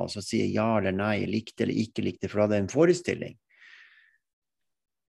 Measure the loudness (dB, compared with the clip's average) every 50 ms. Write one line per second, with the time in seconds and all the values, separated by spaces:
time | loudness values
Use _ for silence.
0 | -2 -4 -6 -8 -6 -4 -2 -2 0 0 0 2 2 2 2 2 0 0 0 0
1 | 0 0 0 -2 -2 -2 -2 -4 -4 -6 -4 -4 -2 0 0 0 -2 -2 -2 -4
2 | -4 -4 -4 -4 -8 -2 2 2 2 4 4 2 0 0 2 4 6 6 4 2
3 | 0 -4 -4 -4 -6 -10 -12 -16 _ _ _ _ -20 -20 -20 -20 -20 -20 -20 -20
4 | _ _ _ _ _ _ _ _ _ _ _ _ _ _ _ _ _ _ _ _
5 | _ _